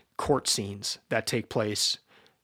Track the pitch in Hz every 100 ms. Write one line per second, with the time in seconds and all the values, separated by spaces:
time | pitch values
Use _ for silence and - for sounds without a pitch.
0 | _ - - 135 - - 98 101 - -
1 | - 117 - 117 - 123 107 101 - -
2 | _ - - _